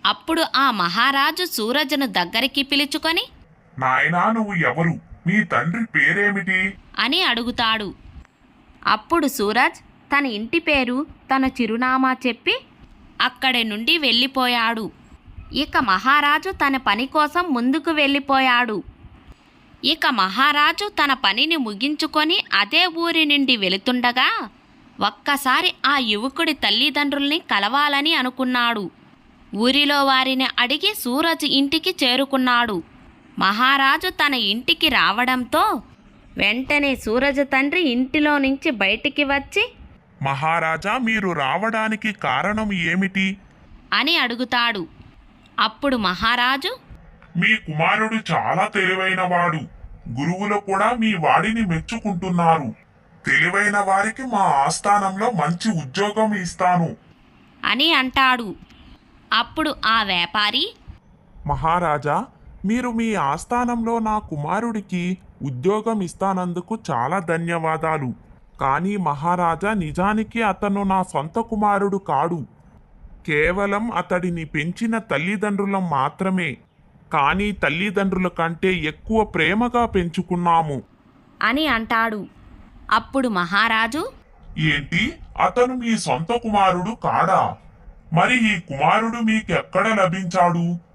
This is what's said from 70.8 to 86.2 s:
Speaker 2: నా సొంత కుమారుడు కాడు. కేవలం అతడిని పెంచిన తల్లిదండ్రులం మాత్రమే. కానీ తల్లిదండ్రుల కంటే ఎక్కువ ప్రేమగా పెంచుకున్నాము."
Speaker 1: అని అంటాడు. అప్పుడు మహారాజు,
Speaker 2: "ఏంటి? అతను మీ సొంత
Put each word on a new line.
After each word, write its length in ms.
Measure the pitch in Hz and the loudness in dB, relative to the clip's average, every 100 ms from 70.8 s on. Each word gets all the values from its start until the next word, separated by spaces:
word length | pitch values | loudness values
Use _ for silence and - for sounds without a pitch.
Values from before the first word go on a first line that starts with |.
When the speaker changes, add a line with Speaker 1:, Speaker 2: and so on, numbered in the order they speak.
Speaker 2:
నా 200 | 196 190 | 0 0
సొంత 360 | 185 156 156 226 | 0 -4 -4 -6
కుమారుడు 580 | 226 214 208 202 202 196 | -4 0 2 2 0 -2
కాడు. 500 | 180 139 165 170 117 - - - - - - - - | -2 0 0 -2 -6 -14 -20 -20 -20 -20 -20 -14 -2
కేవలం 680 | 147 160 185 202 202 233 | 2 2 2 0 0 -2
అతడిని 520 | 175 180 180 180 170 | -4 -2 -2 -2 -4
పెంచిన 540 | 156 151 160 180 226 226 | -6 -4 -4 -4 -2 -4
తల్లిదండ్రులం 920 | 226 143 175 202 208 202 202 196 180 | -2 -4 -2 -2 -2 -2 -2 -2 0
మాత్రమే. 680 | 139 143 - 190 185 160 - _ _ - - - | 0 -2 -2 -2 0 -2 -6 _ _ -20 -20 -4
కానీ 400 | 156 139 175 208 | 2 2 2 -2
తల్లిదండ్రుల 760 | 196 156 160 202 190 196 185 180 | -2 -2 0 -2 0 0 0 -2
కంటే 460 | 170 165 165 190 | -2 -4 0 0
ఎక్కువ 500 | 185 151 151 - 220 | 0 -4 -8 -2 0
ప్రేమగా 640 | 214 165 156 208 240 240 226 | 0 0 0 2 2 2 2
పెంచుకున్నాము." 960 | 196 170 175 175 175 175 165 156 135 - _ _ _ _ - | 0 0 -4 -2 0 2 2 2 -4 -8 _ _ _ _ -4
Speaker 1:
అని 240 | 208 262 311 | -2 0 0
అంటాడు. 600 | 233 220 233 226 214 180 - - - - - - | -2 0 0 0 -4 -10 -16 -20 -20 -20 -20 0
అప్పుడు 380 | 220 233 269 247 | 0 0 -2 0
మహారాజు, 840 | 190 170 196 220 220 226 285 453 - - - - - | -2 0 2 2 2 0 -2 -6 -10 -20 -20 -14 -2
Speaker 2:
"ఏంటి? 540 | 156 147 139 170 247 339 - - | 0 0 -2 -2 -2 -4 -14 -2
అతను 320 | 185 247 247 | 0 2 0
మీ 240 | 254 233 214 | 0 -2 -2
సొంత 340 | 156 127 | 0 -2